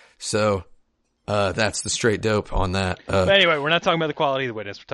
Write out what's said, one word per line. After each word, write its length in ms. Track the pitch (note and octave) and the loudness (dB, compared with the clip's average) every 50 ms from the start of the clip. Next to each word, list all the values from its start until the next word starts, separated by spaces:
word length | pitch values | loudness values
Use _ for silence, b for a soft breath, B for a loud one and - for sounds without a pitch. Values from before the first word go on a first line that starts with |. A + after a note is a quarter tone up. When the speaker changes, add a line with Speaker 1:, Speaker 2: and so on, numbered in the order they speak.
| B B B | B B B
Speaker 1:
So, 460 | B - - - G#2+ G#2+ G#2+ G2+ F#2 F2 - - - _ _ _ _ _ _ _ _ _ | B -8 -4 -2 0 2 2 0 0 -4 -8 -20 -20 _ _ _ _ _ _ _ _ _
uh, 240 | - G#2 G#2 G2+ F#2+ | -2 0 0 0 0
that's 300 | F2+ - A2 G2+ - - - | 0 0 -2 -2 -2 -4 -6
the 80 | G#2+ | -6
straight 300 | - - - A#2 G#2 F2+ | -4 0 0 0 0 2
dope 300 | - A2 G#2+ G#2 - - | 0 0 0 0 -2 -2
on 200 | - G2 F#2+ F#2+ | 0 0 0 0
that. 280 | F2+ F#2+ F#2+ F#2 F2+ - - | 0 0 0 -2 -4 -6 -6
Uh, 180 | - - G2 F#2 | -2 0 2 2
Speaker 2:
But 100 | - G3 | 4 4
anyway, 240 | G3 F#3 E3+ D#3+ D3 | 4 4 4 2 0
we're 100 | C#3 D3+ | 0 0
not 140 | E3 E3+ - | 0 0 0
talking 160 | G3 E3 E3 | 0 0 0
about 80 | D#3+ | 0
the 60 | D3+ D3+ | -2 -2
quality 300 | - D#3+ C#3 C3+ C3+ C3+ | -2 0 0 0 -2 -4
of 40 | B2 | -4
The 40 | A2 | -6
Witness. 240 | G#2+ G2+ G2 G2 - | -8 -8 -10 -12 -14
We're 60 | - - | -10 -8